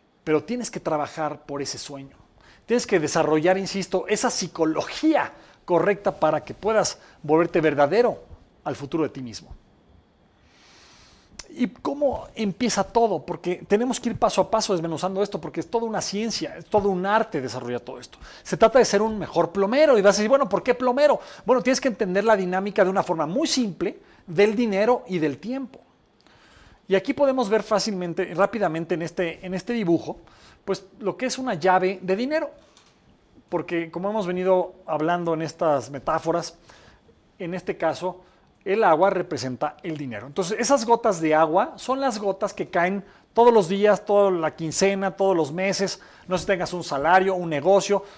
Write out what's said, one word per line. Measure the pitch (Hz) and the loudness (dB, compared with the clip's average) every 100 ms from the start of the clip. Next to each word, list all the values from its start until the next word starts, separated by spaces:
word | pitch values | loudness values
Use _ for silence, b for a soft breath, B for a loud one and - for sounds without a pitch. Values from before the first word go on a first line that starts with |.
| _ _ | _ _
Pero | - 156 | -2 -2
tienes | 151 247 214 | 0 -8 -8
que | 175 | -8
trabajar | 170 151 139 - 151 143 | -4 -4 -4 -6 -6 -6
por | - 143 | -10 -10
ese | 135 - | -8 -10
sueño. | - 139 135 - _ _ b b | -12 -14 -16 -20 _ _ b b
Tienes | - 233 233 | -2 -2 2
que | 190 | 0
desarrollar, | 151 170 151 156 165 190 | 2 0 2 2 2 2
insisto, | 196 196 185 185 180 | 0 -6 -4 -4 -2
esa | 208 240 | -2 -2
psicología | - 175 - 160 151 - - 311 285 - - B B | -2 -6 -2 -2 -2 -6 -2 2 2 0 -8 B B
correcta | - 175 175 202 196 - | 0 2 2 0 -2 0
para | 156 156 | 0 0
que | - | -4
puedas | 127 202 220 180 - b b | -6 0 2 0 -4 b b
volverte | 147 156 170 180 | 0 2 2 2
verdadero | 156 143 143 202 240 - - - _ _ | 2 4 2 4 2 0 -12 -20 _ _
al | - 135 | -10 -8
futuro | 139 165 | -6 -4
de | 147 | -4
ti | 139 | -4
mismo. | 123 107 - - _ _ _ _ _ _ _ _ b b b b b b b b b - - | -12 -14 -16 -20 _ _ _ _ _ _ _ _ b b b b b b b b b -20 -16
¿Y | - 247 | -4 -4
cómo | - - 277 285 233 - | -4 -8 -2 -2 -2 -10
empieza | - 214 - 240 - | -6 -6 -2 -2 0
todo? | 190 233 233 170 | 0 2 2 0
Porque | 131 160 175 180 - | -6 -8 -6 -6 0
tenemos | 208 254 - | 0 2 -2
que | 240 | -4
ir | - | 0
paso | 220 - | 0 2
a | 185 | 0
paso | 220 214 | 0 0
desmenuzando | 185 165 156 185 190 | -2 -2 -4 -4 -2
esto, | 202 180 | -4 -4
porque | 151 165 | -8 -8
es | 156 | -4
toda | 233 226 | -4 -2
una | 208 | -4
ciencia, | - 196 226 - - 165 | -4 -4 -4 -4 -8 -10
es | 160 | 0
todo | 214 202 | 0 2
un | 185 185 | 0 0
arte | 214 220 156 | 0 0 -4
desarrollar | 127 120 120 123 | -6 -8 -6 -8
todo | - 127 | -8 -16
esto. | - - B B | -16 -20 B B
Se | - 170 | -8 4
trata | 220 262 | 6 6
de | |
ser | 220 202 | 4 4
un | 220 214 | 0 -4
mejor | 156 165 170 | -4 0 0
plomero, | 196 196 262 311 233 | 2 0 4 6 6
y | |
vas | 196 202 | 6 4
a | |
decir, | 214 | 4
bueno, | 269 240 | 2 2
¿por | - | -2
qué | - | 0
plomero? | 247 254 247 294 247 B B - | 0 0 2 2 2 B B 0
Bueno, | 254 | 2
tienes | 247 226 | 2 0
que | 269 | 0
entender | 196 196 190 | -2 -2 0
la | 220 208 | 2 2
dinámica | 180 185 202 196 | 2 -2 -2 2
de | 185 | 2
una | 190 | 2
forma | 170 170 151 | -2 -2 -2
muy | 214 330 | -2 0
simple | 269 220 160 180 - b b - | 0 -2 -2 -6 -8 b b -8
del | 165 208 | 2 2
dinero | 208 233 190 220 247 - | 4 0 2 2 0 0
y | 180 | -2
del | 147 131 | -2 -2
tiempo. | 208 269 262 - _ _ _ _ b b b b b b - | -8 -8 -10 -16 _ _ _ _ b b b b b b 0
Y | |
aquí | 190 190 | 0 0
podemos | 277 277 262 208 | 0 2 2 2
ver | 220 | 0
fácilmente, | - 208 220 190 175 165 185 | 2 0 0 -4 -4 -4 -4
rápidamente | 170 196 233 185 160 165 | 0 0 2 -2 -2 -4
en | 170 | -4
este, | 165 - 170 151 | -4 -4 -4 -4
en | 185 | -8
este | 185 - | -8 -4
dibujo, | 240 180 165 - - - b b b | -4 0 0 0 -12 -14 b b b
pues, | - 190 - - | -6 -6 -6 -8
lo | 202 175 | -6 -4
que | 254 | -4
es | - | -4
una | 254 | -4
llave | 185 185 185 185 190 | 0 2 4 2 -2
de | 185 | -4
dinero. | 196 254 311 320 - b b b b _ _ _ _ - | -2 0 -4 -4 -12 b b b b _ _ _ _ -6
Porque, | 175 - 170 165 | -6 -4 -6 -6
como | 170 196 | -6 -4
hemos | 214 180 | -4 -4
venido | 180 185 185 175 - - | -2 2 2 2 -8 -6
hablando | 151 160 175 170 | -2 0 0 0
en | 160 | -2
estas | 160 - 170 143 117 | -4 -2 0 0 -2
metáforas, | 139 - 160 165 170 - - b b b b _ _ _ - | -8 -4 -4 0 -2 -4 -14 b b b b _ _ _ -12
en | 175 | -10
este | 180 180 175 | -8 -8 -2
caso, | 165 - 180 180 b b b _ | -2 -2 -6 -8 b b b _
el | 196 202 | -4 2
agua | 202 160 196 | 4 6 4
representa | 185 160 135 127 123 147 - | 2 -4 -6 -6 -4 -6 -6
el | 180 151 | -10 -8
dinero. | 139 107 127 | -8 -10 -10
Entonces, | 147 175 220 | -6 -4 -2
esas | 240 277 | 2 2
gotas | 226 233 233 175 | 2 2 2 0
de | 160 | 2
agua | 156 160 170 233 - | 4 4 2 0 -4
son | - 262 | -6 -2
las | 269 208 | -2 -2
gotas | 202 190 202 | -4 -4 -4
que | - 175 | -6 -4
caen | 175 175 196 - b b | 0 0 -2 -8 b b
todos | - 240 | 4 6
los | 226 165 | 6 4
días, | 196 208 196 | 2 4 2
toda | - 202 202 | 2 4 4
la | 180 156 - | 2 -2 -4
quincena, | 160 - 196 196 196 | -6 0 0 2 -4
todos | - 196 | 0 2
los | 175 143 | 2 0
meses. | 165 196 180 196 - B B - | -2 -2 -2 -4 -6 B B -6
No | 180 | -6
sé | |
si | - | -2
tengas | 185 165 | -2 -2
un | 180 | -6
salario, | - 139 151 185 190 | -6 -2 4 4 4
un | 185 170 | -2 -2
negocio, | 147 139 294 - 196 B | -2 4 4 4 -2 B